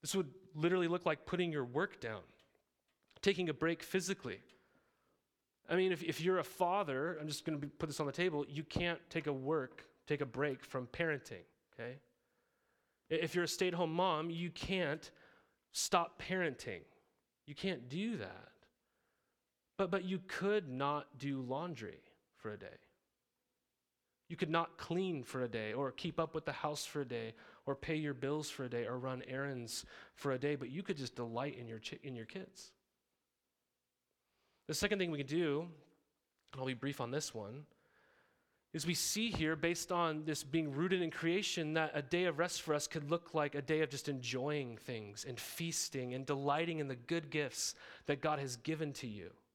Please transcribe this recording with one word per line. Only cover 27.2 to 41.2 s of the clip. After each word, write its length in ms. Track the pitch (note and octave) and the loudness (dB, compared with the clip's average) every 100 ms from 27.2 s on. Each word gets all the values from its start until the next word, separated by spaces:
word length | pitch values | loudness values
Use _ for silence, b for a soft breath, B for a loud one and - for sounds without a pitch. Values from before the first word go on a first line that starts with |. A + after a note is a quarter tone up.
| A2+ A2 B B | -4 -10 B B
or 120 | - C#3 | -4 -4
pay 180 | - | 0
your 200 | D#3 D3+ | 0 0
bills 360 | C3 C3+ D3+ D3+ | -2 0 0 -2
for 140 | - | -6
a 40 | B2+ | -2
day, 180 | A#2+ A2 | -2 0
or 120 | B2+ | -2
run 240 | C3 B2+ - | -2 -4 -4
errands 560 | C3 C#3 C3 A2+ - - B B | -4 -2 -4 -4 -8 -8 B B
for 180 | - C#3+ | -4 0
a 60 | B2+ | 2
day, 180 | C#3+ D3 | 2 0
but 140 | B2+ | -2
you 120 | D3 | -6
could 140 | G3+ D#3 | -4 -4
just 180 | B2+ | -4
delight 420 | - A#2 A2+ C#3+ - | -4 -4 -2 -2 -4
in 120 | A#2 | -10
your 100 | A2+ | -8
chi-, 220 | - - | -8 -10
in 140 | D3 B2 | -8 -8
your 80 | |
kids. 480 | A2 F#3+ F#3+ - - _ _ _ _ _ _ _ _ _ _ _ _ _ _ _ _ _ _ _ - | -8 -10 -10 -14 -20 _ _ _ _ _ _ _ _ _ _ _ _ _ _ _ _ _ _ _ -4
The 80 | |
second 240 | D#3 G3+ G3+ | 2 4 4
thing 140 | F3 | 2
we 60 | D3+ | 0
can 100 | C3 | 0
do, 320 | D#3+ E3 C#3+ F3 D3+ - _ _ _ _ _ _ | 2 2 2 -2 -12 -20 _ _ _ _ _ _
and 80 | C3 | -4
I'll 60 | C3 | -4
be 80 | |
brief 260 | B2 C#3 C#3 | -2 -2 -2
on 120 | A#2+ | -2
this 200 | C#3 - | -2 -2
one, 320 | A2+ G2+ B2+ D3 b b b b b b b b b b | -6 -8 -10 -14 b b b b b b b b b b
is 100 | D#3+ | -4
we 100 | D3+ | 0
see 360 | E3+ - G#3 A#3 | 0 2 2 0
here, 240 | F#3 D#3 | 2 2
based 380 | D#3+ E3+ E3+ - | 4 2 2 0
on 320 | F3 E3+ D#3 | 2 4 2
this 180 | D#3 D3 | -2 -4
being 300 | C#3 D#3+ D3+ | 0 0 2
rooted 300 | C3+ F3 F#3 | 2 2 4
in 80 | E3 | 2
creation, 640 | - | 0